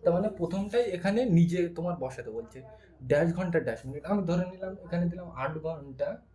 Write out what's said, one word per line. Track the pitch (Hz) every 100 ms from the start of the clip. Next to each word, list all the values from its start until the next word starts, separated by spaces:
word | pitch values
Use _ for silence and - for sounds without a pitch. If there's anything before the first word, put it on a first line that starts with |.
তার | 180
মানে | 175 208
প্রথমটাই | 196 165 190 208 233
এখানে | 233 180 180 214
নিজে | 254 170 170 175 170
তোমার | - 175 -
বসাতে | 131 - 113
বলছে, | 113 113 131 123 - - - 131
ড্যাশ | 143 170
ঘন্টা | 175 185 170
ড্যাশ | 123 113 131
মিনিট। | 143
আমি | - 202 170
ধরে | 175 180
নিলাম | 185 190
এখানে | 196 - 175 175
দিলাম | 165 -
আট | 135 135 156
ঘন্টা, | 156 160 139 127 143 226 _